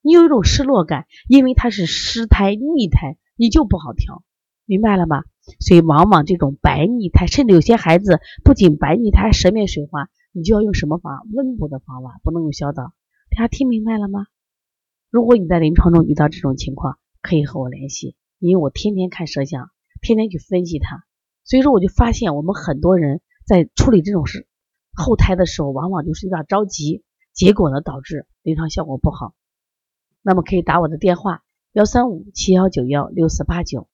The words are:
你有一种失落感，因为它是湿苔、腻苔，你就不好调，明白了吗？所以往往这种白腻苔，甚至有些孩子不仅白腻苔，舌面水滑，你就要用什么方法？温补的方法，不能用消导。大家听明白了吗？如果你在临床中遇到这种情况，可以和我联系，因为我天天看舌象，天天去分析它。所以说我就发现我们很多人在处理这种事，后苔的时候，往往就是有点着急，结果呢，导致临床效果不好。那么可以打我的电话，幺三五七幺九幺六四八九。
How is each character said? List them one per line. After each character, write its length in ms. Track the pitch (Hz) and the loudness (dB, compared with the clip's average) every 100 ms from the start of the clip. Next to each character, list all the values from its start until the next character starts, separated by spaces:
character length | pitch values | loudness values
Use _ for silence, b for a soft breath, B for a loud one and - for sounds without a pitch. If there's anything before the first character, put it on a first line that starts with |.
你 120 | 285 | 6
有 120 | 339 | 6
一 40 | 339 | 6
种 160 | 269 | 4
失 180 | 175 - | 2 0
落 220 | 269 247 | 2 0
感， 220 | 156 143 - b b | 0 -4 -6 b b
因 160 | 269 | 6
为 100 | 262 | 6
它 160 | 254 240 | 2 0
是 160 | 202 165 | -4 -6
湿 420 | - - 226 226 | -4 -6 -6 2
苔、 260 | - 196 | 4 4
腻 340 | 214 277 320 196 | -2 -2 -2 0
苔， 300 | - 135 - _ | -2 -2 -14 _
你 140 | _ 233 | _ 2
就 160 | 320 | 2
不 140 | 226 175 | 0 -4
好 140 | 151 | -6
调， 280 | 110 - - _ _ _ _ | -8 -8 -8 _ _ _ _
明 160 | - 196 | -4 -2
白 160 | 214 196 | 2 0
了 120 | 170 | 0
吗？ 160 | 143 - _ b b | -4 -6 _ b b
所 180 | - 175 | 4 6
以 40 | |
往 280 | 165 147 185 | 6 4 4
往 160 | 180 | 4
这 120 | 147 175 | 2 -2
种 200 | 139 139 | -2 -2
白 240 | 139 143 170 | -2 0 -2
腻 220 | 247 185 | -2 2
苔， 180 | - 180 | 2 2
甚 220 | - 254 | 0 6
至 60 | |
有 60 | 175 | 6
些 140 | 156 | 6
孩 240 | 233 170 170 | 0 4 2
子 220 | 202 160 B B | 2 0 B B
不 100 | - | 4
仅 220 | 277 185 151 | 6 4 4
白 180 | 143 | 0
腻 160 | 180 220 | 0 2
苔， 220 | 196 214 | 2 2
舌 180 | 190 180 | 2 2
面 160 | 220 196 | 0 -2
水 180 | - 147 | -4 -8
滑， 220 | 160 170 _ _ | -10 -10 _ _
你 140 | 180 | -10
就 100 | 165 | 0
要 80 | 214 | 0
用 100 | 208 | 0
什 140 | 190 151 | -2 -4
么 120 | 160 | -6
方 180 | 170 - | -8 -14
法？ 80 | - | -10
温 220 | 220 262 240 | -6 -6 -6
补 100 | 151 | -8
的 140 | 131 | -10
方 240 | - 127 | -14 -16
法， 160 | 127 180 | -16 -10
不 80 | - | -6
能 120 | 165 | -4
用 100 | 160 | -6
消 180 | 143 143 | -6 -8
导。 220 | 139 127 _ _ _ _ | -8 -12 _ _ _ _
大 80 | - | -4
家 100 | 233 | -2
听 200 | - 262 | -2 -2
明 140 | 226 | -2
白 160 | 214 220 | -2 -4
了 80 | 202 | -4
吗？ 200 | 196 196 _ _ _ _ _ _ _ _ | -8 -10 _ _ _ _ _ _ _ _
如 160 | 233 233 | -2 4
果 100 | 240 | 2
你 120 | 170 | 4
在 100 | 170 | 0
临 160 | 156 | 2
床 180 | 175 180 | 4 4
中 120 | 170 | 4
遇 100 | 156 | 2
到 140 | 151 147 | 2 0
这 100 | - | 0
种 180 | 139 131 | -6 -4
情 200 | - 135 | -8 -8
况， 200 | 147 - _ _ | -8 -10 _ _
可 120 | - | -4
以 100 | 170 | -2
和 140 | 143 - | -2 -6
我 100 | 127 | -10
联 200 | 131 139 | -10 -14
系， 260 | - - - _ _ | -14 -16 -16 _ _
因 180 | 175 185 | 0 0
为 60 | |
我 80 | 143 | 0
天 240 | - 208 | -4 -6
天 160 | 196 185 | -4 -6
看 160 | - 160 | -8 -10
舌 180 | - | -8
象， 260 | 180 143 127 _ _ - | -8 -8 -14 _ _ -14
天 160 | - 220 | -2 -2
天 140 | 220 | -2
去 80 | 170 | -8
分 260 | - 185 | -4 -4
析 140 | 175 156 | -4 -6
它。 260 | - - _ _ _ _ | -8 -10 _ _ _ _
所 140 | - 254 | -2 2
以 40 | |
说 100 | 269 | 4
我 80 | 233 | 2
就 80 | 180 | 0
发 240 | - 233 | 0 0
现 240 | - 208 147 | 0 -4 -4
我 60 | |
们 120 | 160 | -6
很 240 | 208 - 143 | -6 -6 -2
多 200 | 165 185 | 0 2
人 240 | 147 143 _ _ - | 0 -4 _ _ 0
在 240 | 190 160 | 2 2
处 160 | - - | 0 2
理 120 | 214 | 4
这 100 | 165 | 2
种 140 | 202 135 | -4 -4
事， 200 | - - _ _ _ _ | -10 -18 _ _ _ _
后 240 | - 160 214 | -8 -4 2
苔 180 | - | 2
的 120 | 185 175 | 2 -2
时 160 | - | -2
候， 80 | 143 | -6
往 200 | 135 170 | -4 -6
往 140 | 190 | -6
就 80 | 151 | -6
是 140 | 156 190 | -8 -6
有 40 | |
点 140 | 180 147 | -8 -4
着 200 | 190 208 | -2 -2
急， 360 | - 151 156 _ _ _ | -6 -6 -6 _ _ _
结 220 | - 180 | 2 2
果 160 | 208 170 | 4 0
呢， 100 | 135 | -2
导 220 | 170 151 | -8 -14
致 240 | 131 151 - _ | -12 -14 -14 _
临 120 | - | -6
床 140 | 160 160 | -4 -4
效 160 | - | -6
果 140 | 160 131 | -8 -4
不 120 | 160 | -4
好。 240 | - 117 _ _ _ _ _ _ _ _ _ | -4 -14 _ _ _ _ _ _ _ _ _
那 140 | 208 | -2
么 80 | 185 | -2
可 140 | 160 185 | 0 -4
以 40 | |
打 180 | 170 160 | 0 -2
我 100 | 160 | -2
的 100 | 160 | -2
电 180 | - 175 | -2 -2
话， 260 | 202 170 _ _ _ | -4 -8 _ _ _
幺 140 | 208 214 | 0 2
三 240 | 247 247 | 2 0
五 160 | 165 202 | -4 -12
七 180 | - - | -8 2
幺 160 | 185 190 | 2 2
九 160 | 175 | -2
幺 240 | 127 143 - | -2 -4 -4
六 220 | - 160 | -2 -2
四 140 | - | -2
八 180 | 151 170 | -6 -6
九。 260 | 165 127 - | -6 -10 -14